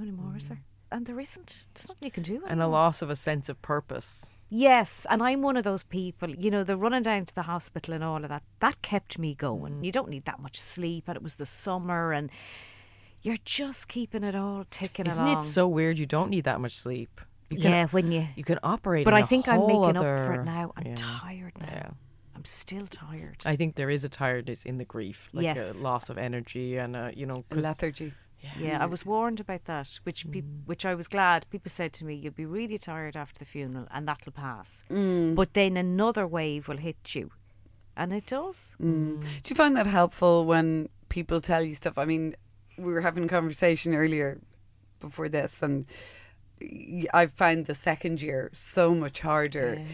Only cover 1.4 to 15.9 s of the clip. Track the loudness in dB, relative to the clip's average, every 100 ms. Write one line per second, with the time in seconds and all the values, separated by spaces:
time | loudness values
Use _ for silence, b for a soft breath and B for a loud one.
1.4 | -14 -16 -16 -18 -16 -10 -8 -6 -6 -6
2.4 | -2 0 2 4 4 2 -4 -4 -2 -2
3.4 | -4 -8 -2 -2 -2 -8 -10 -18 -20 -20
4.4 | -6 6 8 8 4 -2 0 2 2 2
5.4 | 2 2 0 -2 -4 -4 -4 -4 -6 -2
6.4 | 0 2 2 2 2 2 2 0 -2 -6
7.4 | -4 -4 -6 -8 -6 -4 -2 -4 -6 -8
8.4 | -12 0 0 0 -2 -2 -2 -4 -4 -2
9.4 | -4 -4 -6 -6 -2 -2 -2 -6 -8 -10
10.4 | -10 -8 -8 -4 -4 -4 -6 -8 -8 -8
11.4 | -8 -6 -4 -2 -2 0 0 0 -4 B
12.4 | B B B B B B B B -6 -4
13.4 | -4 -4 -4 -6 -6 -6 -6 -4 -4 -2
14.4 | -4 -6 -8 -8 -8 -4 -2 2 2 2
15.4 | 2 4 4 4 2